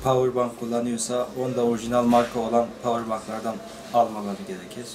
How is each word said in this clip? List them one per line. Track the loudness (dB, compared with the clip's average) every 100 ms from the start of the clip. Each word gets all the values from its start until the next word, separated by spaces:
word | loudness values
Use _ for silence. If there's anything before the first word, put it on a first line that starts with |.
Powerbank | 4 4 4 2 -2 -2
kullanıyorsa | -2 -2 0 -2 -2 -2 -2 -2
onu | -2 2
da | 2
orijinal | 2 2 2
marka | 6 6 4 0
olan | 2 2 2 -2
powerbanklardan | -2 -2 -2 -6 -4 -6 -6 -6 -10 -14 0
almaları | 4 4 2 -6 -8 -8
gerekir. | -10 -10 -12 -12